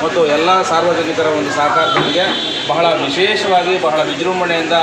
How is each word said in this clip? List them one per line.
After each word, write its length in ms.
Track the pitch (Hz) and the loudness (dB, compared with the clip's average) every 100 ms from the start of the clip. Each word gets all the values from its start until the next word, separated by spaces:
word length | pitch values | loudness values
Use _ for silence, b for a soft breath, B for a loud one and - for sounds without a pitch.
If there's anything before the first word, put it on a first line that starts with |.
| 160 | -2
ಮತ್ತು 200 | 175 156 | 0 2
ಎಲ್ಲ 360 | 147 170 165 | 2 2 2
ಸಾರ್ವಜನಿಕರ 640 | 165 165 175 165 160 156 156 | 2 0 0 0 -2 0 0
ಒಂದು 260 | 151 147 | 0 -2
ಸಹಕಾರದೊಂದಿಗೆ 1040 | 151 147 156 160 156 143 151 190 - - - - | 0 0 2 2 0 0 0 0 -2 -6 -6 -2
ಬಹಳ 180 | 160 170 | 0 2
ವಿಶೇಷವಾಗಿ, 960 | 156 139 170 196 214 202 185 175 185 | 0 -2 0 0 0 0 0 2 0
ಬಹಳ 200 | 165 156 | 0 0
ವಿಜೃಂಭಣೆಯಿಂದ 720 | 151 143 175 180 175 165 160 165 | -2 -2 -2 -2 -2 -2 0 0